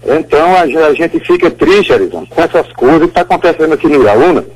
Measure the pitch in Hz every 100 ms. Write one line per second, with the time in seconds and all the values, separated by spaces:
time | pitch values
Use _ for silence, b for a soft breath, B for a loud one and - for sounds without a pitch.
0 | - 151 156 147 170 185 160 160 156 139
1 | 165 165 - 180 175 - 151 202 185 120
2 | 90 85 - - 165 170 - - 127 160
3 | 175 - 175 180 175 156 156 151 160 143
4 | 107 107 170 135 -